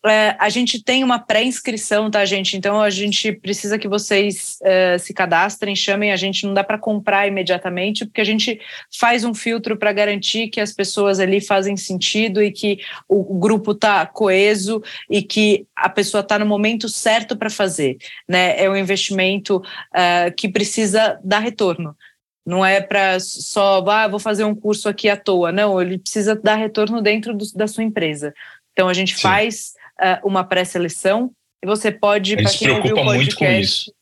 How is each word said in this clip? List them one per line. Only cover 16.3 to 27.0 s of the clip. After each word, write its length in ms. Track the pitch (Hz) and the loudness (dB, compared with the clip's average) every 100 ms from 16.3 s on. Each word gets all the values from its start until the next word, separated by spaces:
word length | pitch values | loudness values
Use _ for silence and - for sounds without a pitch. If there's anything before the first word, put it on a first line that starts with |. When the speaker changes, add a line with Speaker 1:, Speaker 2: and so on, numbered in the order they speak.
| 208 | 0
Speaker 1:
no 80 | 214 | 2
momento 420 | 208 214 226 226 | 2 0 -2 -6
certo 480 | - 233 220 220 214 | -2 2 2 0 -6
pra 140 | 214 | -6
fazer, 460 | 202 190 160 143 131 - - - | -2 -2 0 -2 -2 -12 -20 -2
né? 320 | 180 180 - | 2 2 4
É 80 | 190 | 2
um 80 | 196 | 2
investimento, 840 | 185 190 - 190 185 196 196 190 185 - - | 0 -2 -2 0 0 0 0 -2 -2 -16 -4
é, 380 | - 180 175 175 | 2 4 4 2
que 180 | 175 202 | -2 -4
precisa 680 | 196 202 - 214 208 220 - | -2 -2 0 0 2 2 0
dar 160 | 185 208 | -2 0
retorno. 540 | 226 220 196 170 165 147 - _ _ _ - | 0 -2 -2 -2 -8 -12 -20 _ _ _ -4
Não 160 | 180 | 0
é 160 | 190 196 | 4 2
pra 400 | 196 202 190 185 | 2 0 2 0
só, 640 | 190 - - - 196 196 185 | -4 -10 -6 0 4 4 4
"Ah, 200 | 214 220 | 2 2
vou 120 | 208 | -2
fazer 240 | 220 208 | -4 0
um 100 | 214 | 0
curso 340 | 214 208 208 208 | -2 -2 -2 -2
aqui 220 | 208 214 | -2 0
à 80 | 202 | 0
toa." 340 | 202 185 170 | 0 0 2
Não, 300 | 185 208 190 | 0 2 2
ele 160 | 180 185 | 0 -4
precisa 380 | - 220 202 214 | -6 -2 0 0
dar 180 | 214 | 2
retorno 480 | 214 220 214 214 233 | 0 0 -2 -2 0